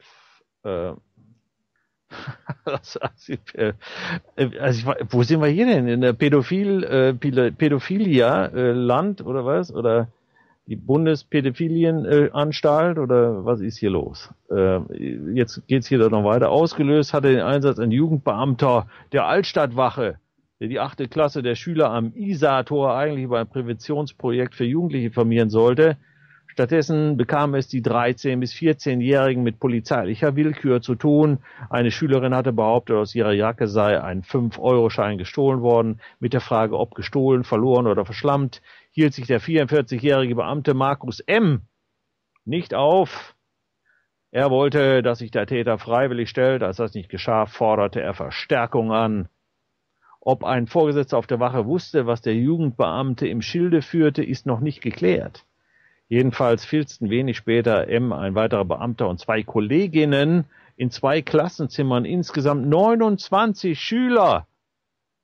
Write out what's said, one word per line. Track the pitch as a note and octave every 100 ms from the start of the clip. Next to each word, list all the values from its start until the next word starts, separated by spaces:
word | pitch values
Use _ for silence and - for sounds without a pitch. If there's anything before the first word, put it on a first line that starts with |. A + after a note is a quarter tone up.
| _ _ _ _ _ _
äh, | G#2+ F2+ F2 D2+ _ _ _ _ _ _ _ _ _ _ _ -
<laughs> | - - - - -
Also, | C#3 - -
also, | B2 - - C#3+ - -
äh, | G#2+ G#2+ - - F#3 F3 - - C3 -
also | C3+ A#2
ich | A#2+
wa-, | - B2
wo | B2
sind | A#2+ D#3+
wir | D3+
hier | D#3+ B3
denn? | F#3 B2
In | A#2+
der | B2+
Pädophil-, | A#2+ D3 C#3+ A#2+ F#3 G3+ G3
äh, | F3 C3+ C3
Pile-, | B2+ D3 C3 B2
Pädophilia, | - D#3 C#3+ - G3 G3+ C3+ A#2 E3+ F#3
äh, | B2+ B2+
Land | A#2+ B2 B2+ G3 G3 -
oder | C3 B2
was? | E3 F3+
Oder | - A#2 A#2 A#2 - _ _ _ _ -
die | G#2+
Bundespädophilien-, | - C#3+ D#3+ D3+ - D3 C3+ B2 E3 E3 E3 D#3+ -
äh, | D3 D3
Anstalt | C#3+ D3 C#3+ D#3 D3 F3 D#3+
oder | C3 B2 A#2+ G#2
was | G2+ A#2
ist | G2 -
hier | G#2
los? | F2 C2+ - - - -
Äh, | G2 F#2+ F#2 - G1+ C2+ A#1+ D2
jetzt | A#2+ A#2 - -
geht's | C3+ -
hier | C3
doch | A2
noch | G#2+
weiter. | G#2 A#2 A#2+
Ausgelöst | C3 E3 - C#3+ D3+ C#3+
hatte | D3 C#3
den | B2+
Einsatz | E2+ C#3+ C#3 A2
ein | A#2
Jugendbeamter | A#2+ D#3+ D#3 C#3 G#2+ C#3 B2 B2+ B2 - - -
der | C#3 F2
Altstadtwache, | E3+ F#3 F3+ C#3 A#2+ B2+ C#3 A2 D2+ _ _ _ -
der | A2+
die | B2+
achte | C#3 - C3
Klasse | D#3 D3 C#3+
der | B2 A#2
Schüler | - E3 C#3
am | A#2 A2+ D#3+
Isar-Tor | G3+ E3+ D3 C3 B2 D3 C#3 B2
eigentlich | D3+ C#3+ C3
über | A#2+
ein | A2
Präventionsprojekt | C3 A#2+ A2+ - D3 D3 - B2+ A#2+ B2 -
für |
Jugendliche | A#2+ D3+ F3 C#3 A#2
informieren | B2 A2+ A#2 A2
sollte. | A2 A#2 B2 D#3+ C#3+ _ _ _ _ -
Stattdessen | - B2 D#3+ C#3+ D#3 D3+ C#3+
bekamen | B2 D3+ D3 C#3
es | C3+
die | C3
dreizehn | A#2 A#2+ A#2+ B2 C#3 B2+
bis | B2
vierzehnjährigen | - E3 D3 D3 B2+ B2 C#3 C3+ B2+
mit | A#2+ G2+
polizeilicher | C3 A#2+ A2 C3 F#2 G#2+ D3 C#3
Willkür | D3+ C#3+ C#3 B2
zu | B2
tun. | A#2+ D3+ D3 D3+ C#3 - - B2
Eine | B2 A#2+
Schülerin | - D#3 C3+ B2+ B2+
hatte | C3
behauptet, | A#2 A2 A#2+ - A2
aus | G#2+ A#2
ihrer | G#2+
Jacke | G2+ A2 A2+ A2+
sei | G#2 G#2 F2+
ein | D2+ F#2
fünf-Euro-Schein | F2+ C3+ A#2 - B2 B2 A2+ - G#2 G2+
gestohlen | F#2 - C#3 C3
worden. | A#2+ A#2 A#2 A2 - -
Mit | A#2
der | B2+
Frage, | - A2+ A2 A2
ob | A#2+
gestohlen, | - - C#3+ C3 B2+
verloren | A#2+ A2 B2+ B2 A#2+
oder | G2+ G2
verschlammt, | G#2+ D3 C#3 C3+ - _ - _
hielt | - D3+ C3+
sich | B2
der | A#2
vierundvierzigjährige | - D#3+ C3 D3+ B2+ B2 C#3+ C3+ C3 A#2
Beamte | E2+ D3 C#3+ C3
Markus | C3+ C#3 B2 G#2
M. | - G#3+ G3 B2 - _ _ _ _ _ _ _ -
nicht | D#3+ - G#2+
auf. | C#3+ F#3 E3 - - _ _ _ _ _ _ _ _ _ _
Er | A#2+ C#3
wollte, | C3 C#3+ D3 C3+ C3
dass | B2 A#2
sich | A2+
der | A2+ G#2
Täter | B2+ A#2 G#2+
freiwillig | A2+ A#2+ C3+ A#2+ A2+
stellt. | - B2+ C3
Als | G2 F#2+
das | A2+
nicht | G#2+ F2
geschah, | A2+ - A2+ A2
forderte | - A2+ G#2+ G2+ A#2+
er | D#2
Verstärkung | G2 D2 - - C3+ A#2 C3 A2
an. | A2 A2+ G#2 F2 _ _ _ _ _ _ _ _ _
Ob | - C3+
ein | F2 B2+ A#2
Vorgesetzter | F3 D3+ C#3+ C3+ B2
auf | -
der | A#2+
Wache | B2 B2+ G#2+
wusste, | F3 - D#3 A#2
was | A#2
der | A#2 A2+
Jugendbeamte | B2+ E3 D3+ A#2 F#2 F#2 C3+ A#2+ A#2+
im | A2+
Schilde | - F3 F3+ E3+
führte, | - E3 D3+ C#3+
ist | - B2 C#3+
noch | A2+
nicht | D3+ -
geklärt. | A#2+ - - - - - _ _ _ _ _ _ -
Jedenfalls | A#2 C3 A#2 B2+ A#2
filzten | - D3+ C#3+ - A2
wenig | A#2 C3+ A2+
später | - A#2 A#2 G#2 -
M, | A#2 B2
ein | D#2 G2 G2
weiterer | A2 G#2+ F#2
Beamter | - A#2 A2+ G#2
und | F2+
zwei | - A2
Kolleginnen | G#2+ A2+ G#2+ D3 G3 D#3 D3+ C#3 D3 F3 D3 _ _ -
in | B2
zwei | - C3+ D#3
Klassenzimmern, | - D#3 E3+ - D3 - C3+ B2 A#2+
insgesamt | F3+ E3+ - C#3 C#3+ C3
neunundzwanzig | D#3+ G#3+ A#3 A3+ G3 - F#3+ A3+ G3 F#3 D3+
Schüler, | - A3+ B3+ A#3+ F3 F2+ - _ _ _ _ _ _ _